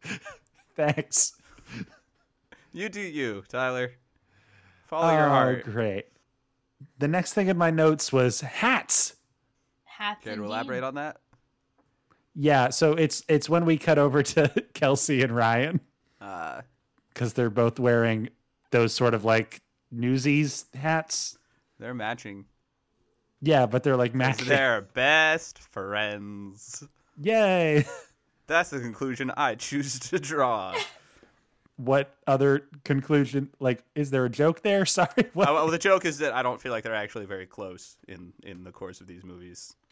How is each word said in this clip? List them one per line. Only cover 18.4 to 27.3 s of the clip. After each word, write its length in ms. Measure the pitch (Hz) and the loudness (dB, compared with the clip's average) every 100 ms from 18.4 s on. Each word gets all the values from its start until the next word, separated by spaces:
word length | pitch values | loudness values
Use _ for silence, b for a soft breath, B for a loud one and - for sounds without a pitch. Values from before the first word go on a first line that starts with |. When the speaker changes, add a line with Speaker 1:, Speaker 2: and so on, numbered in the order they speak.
| _ _ _ | _ _ _
Speaker 1:
those 220 | 120 113 | 2 2
sort 200 | - 123 | 2 2
of, 100 | 113 | 2
like, 380 | 113 113 - - _ _ _ | 2 2 0 -10 _ _ _
Newsies 760 | 117 123 131 143 147 147 - - | -4 -2 0 2 2 0 -4 -12
hats. 640 | 131 156 160 160 - - - _ _ _ - | -6 -2 -2 -2 -6 -8 -12 _ _ _ -16
Speaker 2:
They're 140 | 113 | -12
matching. 520 | 123 107 117 107 98 98 _ _ _ _ _ _ _ _ _ | -8 -8 -8 -12 -16 -20 _ _ _ _ _ _ _ _ _
Speaker 1:
Yeah, 260 | 139 147 117 | 2 2 2
but 160 | 123 | 0
they're, 120 | 147 127 | 0 2
like, 140 | 120 | 0
Speaker 2:
'Cause 40 | 127 | 0
Speaker 1:
matching. 300 | 131 123 123 | 0 0 0
Speaker 2:
they're 340 | 139 135 110 | 2 2 0
best 800 | 98 123 135 156 156 160 - - | -4 0 4 4 4 0 -4 -18
friends. 1200 | - - 98 104 104 104 101 101 98 98 - - 143 _ _ - | -14 -10 -6 -4 -4 -6 -12 -14 -16 -16 -16 -16 -18 _ _ -8
Speaker 1:
Yay. 640 | 170 | 0